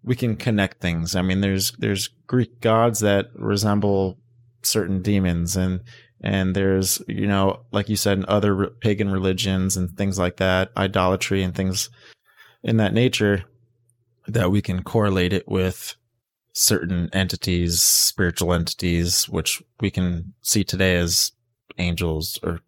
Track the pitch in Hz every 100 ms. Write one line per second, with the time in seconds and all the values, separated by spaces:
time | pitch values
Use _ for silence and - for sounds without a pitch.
0 | 117 123 123 110 127 104 95 - 87 82
1 | 85 92 92 95 98 95 98 - 110 98
2 | - _ - 127 117 - 117 110 120 104
3 | 104 101 - - 110 101 104 104 101 98
4 | 95 - _ _ _ _ - 110 90 95
5 | 98 101 92 85 85 92 92 92 - -
6 | _ _ - 98 92 92 95 95 95 -
7 | - 104 101 98 98 95 - 101 101 104
8 | 101 98 90 104 104 95 98 - 113 104
9 | 101 95 95 95 98 95 92 95 87 -
10 | 98 95 90 - 92 92 95 - 98 101
11 | 92 95 - 98 92 87 95 92 - _
12 | - - _ _ - _ - 113 104 107
13 | 127 - 104 98 95 _ _ _ _ _
14 | _ _ - 110 90 101 - 92 - 113
15 | 104 95 90 98 - 95 92 - - -
16 | _ _ _ _ _ - - 107 87 87
17 | 85 95 95 87 - 87 85 85 - -
18 | - - 90 - 87 87 82 - 90 85
19 | 85 92 - 90 80 - _ - 101 95
20 | 90 85 90 - - 107 92 95 95 87
21 | 85 85 - _ _ _ _ - 90 82
22 | 85 78 80 - 85 85